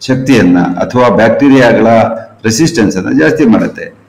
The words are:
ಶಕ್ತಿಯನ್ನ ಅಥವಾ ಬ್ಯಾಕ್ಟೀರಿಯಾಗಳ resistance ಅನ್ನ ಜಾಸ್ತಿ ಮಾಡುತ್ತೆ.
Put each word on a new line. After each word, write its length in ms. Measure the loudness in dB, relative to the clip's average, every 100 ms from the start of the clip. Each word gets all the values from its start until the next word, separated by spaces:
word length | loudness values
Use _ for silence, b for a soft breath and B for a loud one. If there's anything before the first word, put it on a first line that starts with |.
ಶಕ್ತಿಯನ್ನ 580 | -6 -6 0 2 2 2
ಅಥವಾ 500 | 0 -4 -4 0 0
ಬ್ಯಾಕ್ಟೀರಿಯಾಗಳ 800 | 2 0 2 2 4 4 2 2 2 0 -4 B -8
resistance 520 | -6 -2 -2 0 -2 -2
ಅನ್ನ 220 | -4 0
ಜಾಸ್ತಿ 260 | 0 0
ಮಾಡುತ್ತೆ. 580 | 0 0 -2 -8 -16 -18